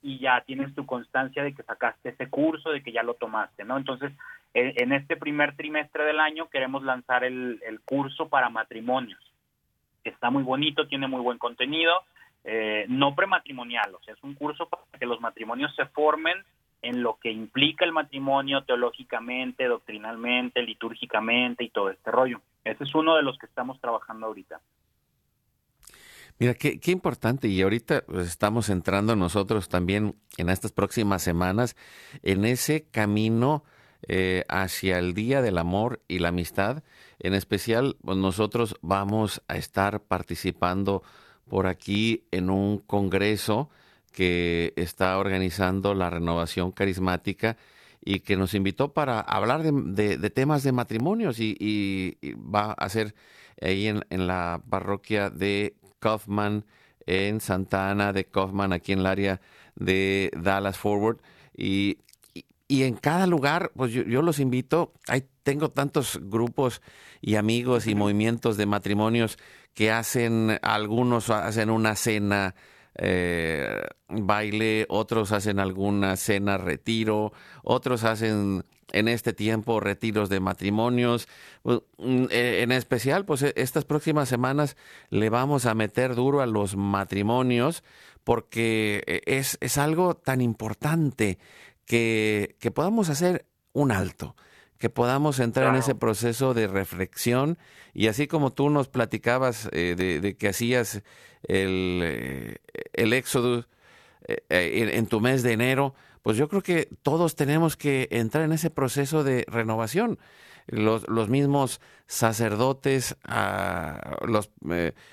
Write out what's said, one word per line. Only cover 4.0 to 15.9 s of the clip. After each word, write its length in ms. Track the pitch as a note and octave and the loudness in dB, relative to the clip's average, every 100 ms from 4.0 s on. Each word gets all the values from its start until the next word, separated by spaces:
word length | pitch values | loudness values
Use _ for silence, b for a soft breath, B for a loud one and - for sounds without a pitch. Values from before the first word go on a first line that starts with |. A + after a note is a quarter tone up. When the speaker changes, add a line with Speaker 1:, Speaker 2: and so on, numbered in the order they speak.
| C#3+ C#3+ B B B | -8 -10 B B B
Speaker 1:
en, 200 | A#2+ B2+ C#3 | 0 0 0
en 180 | B2 | 0
este 240 | C#3 C#3+ D#3+ | 0 -2 -4
primer 380 | D3+ D3 C#3+ C#3+ | -2 0 0 -2
trimestre 500 | D3+ D3+ D3 D3+ D3+ | -6 -6 -6 -2 0
del 140 | D3+ | 2
año 280 | D#3 D#3 D#3+ | 0 -2 -6
queremos 340 | C#3 C3 C3+ | -4 -4 -4
lanzar 400 | C3+ B2+ B2 B2+ | -4 -6 -2 0
el, 380 | B2+ B2+ B2+ A2+ A2+ | 0 -4 -6 -8 -10
el 160 | A2 | -14
curso 480 | - C#3 C3+ C#3+ D#3 | -6 -4 -4 -6 -2
para 200 | C#3 B2 | 0 0
matrimonios, 720 | A2+ - A2+ A#2 C3 A#2 F#2+ _ _ _ _ _ _ _ _ | -2 -8 -8 -4 -4 -4 -14 _ _ _ _ _ _ _ _
que 80 | A2 | -14
está 180 | - B2 | -6 -2
muy 140 | C#3 | 0
bonito, 440 | B2+ C3 D3+ D3 D3 | 0 0 0 -2 -4
tiene 200 | C#3 C3+ | -4 -6
muy 140 | C3 | -4
buen 180 | B2 A#2+ | -4 -4
contenido, 540 | A#2+ A#2+ B2+ D#3 E3 F3+ - b b _ | -6 -4 -4 0 2 2 -2 b b _
eh, 420 | - A2 G#2+ G#2+ G#2 | -6 -4 -2 -2 -2
no 260 | C3 C#3 C#3+ | 0 2 2
prematrimonial, 800 | G3 F3+ - C3 A#2+ A#2+ G2+ F2+ | 0 0 -4 -12 -8 -4 -4 -6
o 80 | |
sea, 100 | - | -20
es 100 | A2 | -18
un 120 | C#3 C#3 | -16 -10
curso 340 | D3 D3+ E3 | -8 -8 -8
para 140 | - _ - | -10 _ -10
que 80 | B2 | -6
los 120 | A#2 | -6
matrimonios 560 | A#2 - A2 B2 D3 - | -6 -8 -10 -6 -6 -4
se 100 | |
formen 500 | C#3 | -6